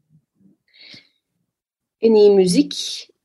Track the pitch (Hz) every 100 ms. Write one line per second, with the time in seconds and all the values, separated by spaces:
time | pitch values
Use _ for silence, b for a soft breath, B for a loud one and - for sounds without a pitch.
0 | _ _ _ _ _ _ _ B B B
1 | B B _ _ _ _ _ _ _ _
2 | 226 214 202 196 185 233 294 - - -
3 | - _